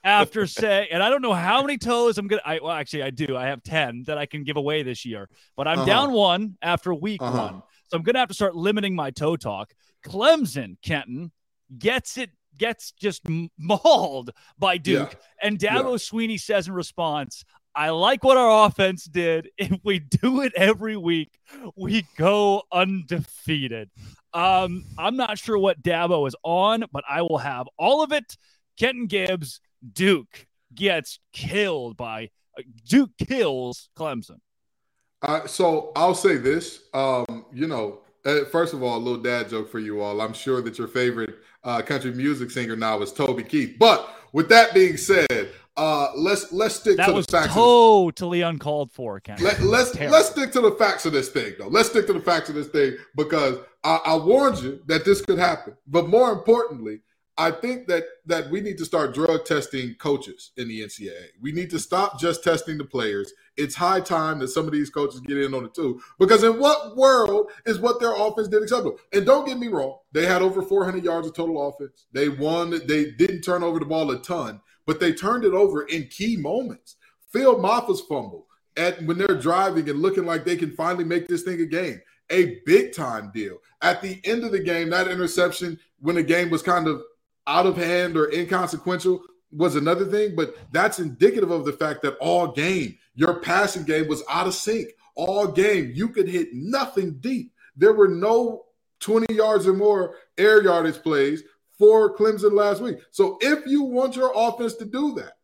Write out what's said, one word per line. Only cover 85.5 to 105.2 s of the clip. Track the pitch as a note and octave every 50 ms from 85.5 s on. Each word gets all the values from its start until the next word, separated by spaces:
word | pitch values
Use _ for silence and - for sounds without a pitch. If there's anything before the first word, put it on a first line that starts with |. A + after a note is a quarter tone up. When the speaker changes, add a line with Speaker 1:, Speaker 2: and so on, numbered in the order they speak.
| - - F3+ F3 E3 - _ _ _ _
Speaker 2:
when | C3+ D#3 F3
the | E3+
game | D#3+ C3+ E3+ F3 F3+ E3+
was | E3 D#3+
kind | - F#3+ F3+ F3 E3 D#3+
of | D3+ - - - _ _ _ _ _ _ _ C3+
out | C#3+ F3 F#3
of | F#3+ E3+
hand | F3 E3+ E3 F3 F3+ F3+ F3 E3
or | D#3+ D3+ D3+
inconsequential | D3 E3+ F3 E3+ F#3+ F#3 F3+ E3+ - D#3 - F3+ F3+ E3 D#3 F#3 F3+ F3+ - - _ _ _ _
was | - D3+ E3+ F3+ C3+
another | D3 C#3+ D#3+ F3 F3 G3
thing, | - G3+ G#3 G#3+ G#3 E3+
but | D#3+ D#3 - - - - -
that's | - D#3+ F#3+ G#3+ - -
indicative | F3 D3+ B2 A2+ F3+ A#3 - A#3+ G3 E3+
of | F3 D#3+ C#3
the | D3
fact | C#3+ - D#3+ D3+ D3 D3
that | - C#3+ C3+
all | - C3+ E3 F3 F3 F3 D#3
game, | B2+ C#3+ D3+ F3 F#3+ F3+ C#3+ G#2 - _ _ _ _
your | A#2+ D3+ F3 F3
passing | E3+ - E3+ F3 F#3+ G3+ G3 - F#3+ D3+
game | C#3+ D#3 D#3 D#3+ D3+
was | D3+ - - -
out | C#3 E3+ F#3 F#3
of | F#3
sync. | - - G#3 A3 A3+ - - - _ _ _ _
All | - E3 F3 F#3+ G3+ G#3
game, | F3+ C#3+ D#3+ F#3+ G#3+ G#3 F#3 D3 B2 A#2+
you | C#3+ G#3 A3+
could | - A3 F#3+ E3+
hit | F3+ F3+ D#3+ -
nothing | B2 B2 C#3+ G3 B3+ C#4 C4+ C4+ - G3+ F#3 E3+ D3+ C3
deep. | C3 B3 C4+ A#3 - - _ _ _ _ _
There | C#3 E3 G#3+
were | A3 G#3 G3+ F#3
no | E3+ E3+ F#3 G#3+ A3+ A3+ B3 A3+ A3+ - - _ _ _ _ _ _ _
twenty | - - G#3+ A3+ A3+ A3+
yards | A3+ G#3+ G#3+ A3 G#3+ G3+ E3 F#3+
or | F#3+
more | G3 G#3 G#3 G#3 G3 F3+ E3+ - - _ _ _
air | - F#3 G#3+ G#3+ G#3
yardage | G3+ F#3 F3 E3+ E3 E3 D#3 - -
plays | E3 D#3 C#3+ C#3 C#3+ D3+ D#3+ - - _ _ _ _ _ _
for | G3+ G#3+ A3 A3 G#3+ G3+ G3+
Clemson | - G#3 A3 G#3+ G#3 F#3+ G#3
last | G3+ G#3 G#3 G#3 G3+ -
week. | A#3+ A#3+ E3+ - - _
So | _ - G3 F#3+ G3 -
if | A3+ C4+ D4+ D4+ -
you | C4 C#4 D4
want | C#4 C4 A#3+ B3 C4 C4 B3
your | B3+ B3+ B3+ -
offense | G#3 A3+ A#3 A#3 A#3+ A#3+ A3+ A3+
to | - A3+
do | G#3 A#3 B3+ D4 D4 A#3+
that | F#3+